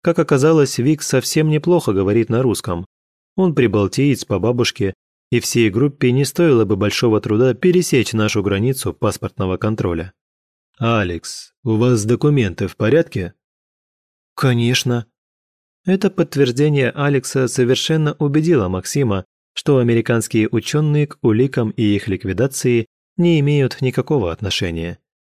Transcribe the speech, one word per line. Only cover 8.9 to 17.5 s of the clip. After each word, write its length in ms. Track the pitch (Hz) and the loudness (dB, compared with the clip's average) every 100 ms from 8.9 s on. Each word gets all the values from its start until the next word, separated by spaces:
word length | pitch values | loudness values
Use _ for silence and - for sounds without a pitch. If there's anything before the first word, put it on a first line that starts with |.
паспортного 640 | 82 110 - - - 95 92 | -4 -4 -4 -8 -6 -4 -2
контроля. 560 | 110 110 95 85 92 - _ _ _ _ _ - | -4 -2 -2 -4 -6 -14 _ _ _ _ _ -6
«Алекс, 760 | 113 117 95 85 - - - _ | -2 0 -2 -6 -10 -16 -18 _
у 140 | 123 110 | -4 0
вас 280 | 120 120 104 | 2 2 0
документы 640 | 120 147 147 104 85 98 | 0 2 2 0 -2 -8
в 80 | - | -4
порядке?» 580 | 107 147 165 - 87 - _ _ _ _ _ _ _ _ _ - | 0 2 0 -4 -10 -12 _ _ _ _ _ _ _ _ _ -4
«Конечно». 720 | 139 120 117 127 127 120 113 _ _ _ _ _ _ _ - | 0 2 2 0 -2 -4 -6 _ _ _ _ _ _ _ -2
Это 260 | 190 190 | 0 0
подтверждение 800 | - 165 139 135 120 151 143 123 | -2 -2 0 0 2 0 2 0
Алекса 560 | - 143 143 - 135 | -2 0 0 -2 -2
совершенно 680 | 127 | -2